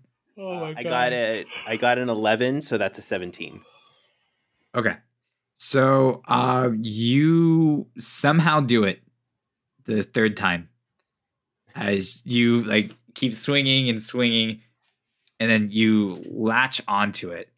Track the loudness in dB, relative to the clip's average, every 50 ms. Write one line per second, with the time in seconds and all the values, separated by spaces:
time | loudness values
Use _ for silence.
0 | _ _ _ _ _ _ _ -14 -10 -10 -8 -8 -8 -10 -10 -10 -6 -4 -2 0
1 | 0 0 0 -2 -2 -2 -4 -4 -8 -10 -14 -14 -10 -8 -4 -2 0 2 2 2
2 | 0 -2 -2 0 0 0 2 2 0 0 -2 -4 -4 -4 -4 -2 -2 -4 -4 -8
3 | -10 -8 -8 -8 -6 -8 -12 -14 -16 -16 -16 -20 -20 _ _ _ _ _ _ _
4 | _ _ _ _ _ _ _ _ _ _ _ _ _ _ -6 -4 -4 -4 -4 -6
5 | _ _ _ _ _ _ _ _ _ _ _ -10 -6 -2 0 2 4 4 4 4
6 | 4 2 0 -2 -2 -2 0 0 2 2 2 2 0 0 0 -2 -4 -4 -4 -2
7 | 0 2 2 4 4 4 4 4 4 4 4 4 4 4 2 0 -2 -6 _ -8
8 | -4 -2 0 2 2 4 4 4 4 4 2 2 2 2 4 4 4 2 0 -4
9 | _ _ _ _ _ _ _ _ _ _ _ _ _ _ _ _ _ -4 -4 -4
10 | -4 -2 0 0 0 0 0 0 -2 -2 -2 -2 -6 -12 _ _ _ _ _ _
11 | _ _ _ _ _ _ _ _ _ _ _ _ _ _ -12 -6 -4 -2 -2 0
12 | -2 -2 -4 -6 -6 -2 0 2 4 4 4 2 0 0 0 0 0 0 -6 -18
13 | _ _ -8 -4 -4 -4 -4 -4 -4 -2 0 0 2 2 2 2 2 0 -2 -2
14 | -4 -4 -2 0 0 0 0 0 0 -2 -4 -8 _ _ _ _ _ _ _ _
15 | _ _ _ _ _ _ _ -4 0 2 2 2 2 0 0 2 4 4 4 4
16 | 2 0 -2 -8 -12 -12 -8 -4 -2 0 2 2 0 0 -2 -6 -4 -2 -2 -2
17 | -2 -2 -4 -6 -8 -10 -10 -12 -14 -16 _